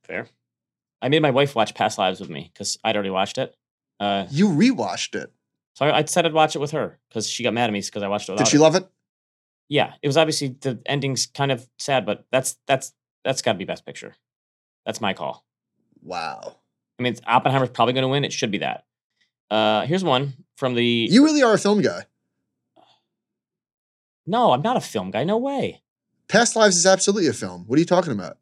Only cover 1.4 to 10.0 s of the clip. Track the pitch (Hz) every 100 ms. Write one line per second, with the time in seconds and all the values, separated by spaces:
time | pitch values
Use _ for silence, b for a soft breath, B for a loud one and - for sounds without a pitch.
1.4 | 139 120 107 - 101 - 95 92 - 73
2.4 | - _ 101 - 110 104 98 92 98 -
3.4 | 127 _ _ _ _ _ 202 202 180 143
4.4 | 208 147 233 226 104 85 - 104 - _
5.4 | _ _ _ - 143 147 147 - 165 156
6.4 | 156 156 143 151 98 - _ 113 104 -
7.4 | 117 110 110 104 95 - 101 104 - 95
8.4 | 110 147 156 175 185 _ _ _ _ _
9.4 | _ _ _ 143 - -